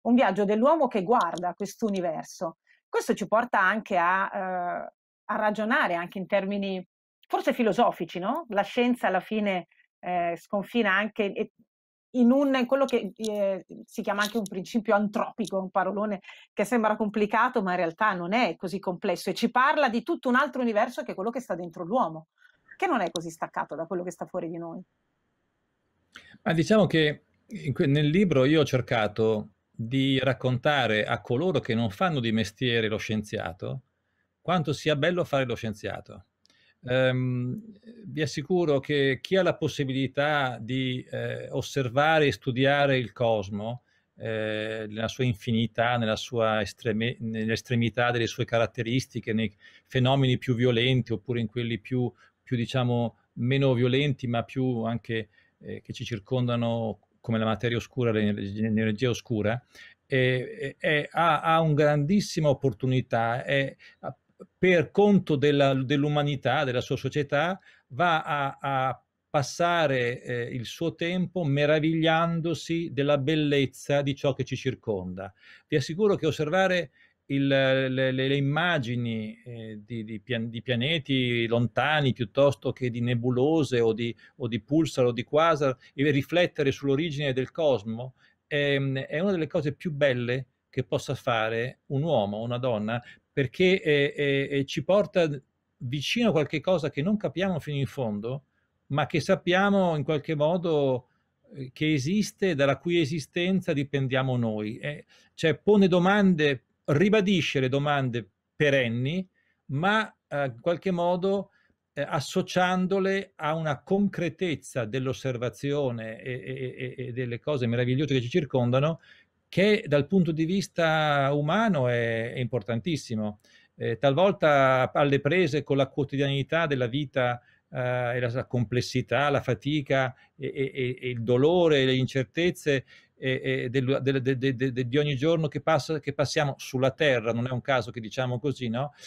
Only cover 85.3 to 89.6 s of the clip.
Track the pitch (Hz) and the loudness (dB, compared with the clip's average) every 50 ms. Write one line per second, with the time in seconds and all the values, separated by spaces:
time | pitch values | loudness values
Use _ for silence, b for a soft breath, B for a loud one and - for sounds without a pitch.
85.3 | - 147 165 170 160 139 147 135 127 b b b b 139 139 151 135 143 127 - | 2 4 4 4 4 2 2 0 0 b b b b 0 0 2 2 2 0 0
86.3 | 160 175 180 - - - 147 135 - - 139 139 135 139 170 175 139 143 151 139 | 2 2 2 2 0 0 0 0 0 0 0 0 0 0 0 -2 -4 -4 -4 -2
87.3 | 127 127 127 - - - 160 147 127 107 104 113 110 113 127 131 b b b b | -2 -2 -4 -4 -4 0 2 2 2 2 0 -6 -8 -8 -10 -12 b b b b
88.3 | b b _ _ 151 143 143 143 139 139 139 135 131 131 135 - 151 151 185 208 | b b _ _ -2 -2 0 0 0 0 0 0 -2 -4 -4 -4 -4 -2 0 0
89.3 | 190 170 156 139 - 175 | 0 0 -2 -2 -2 -2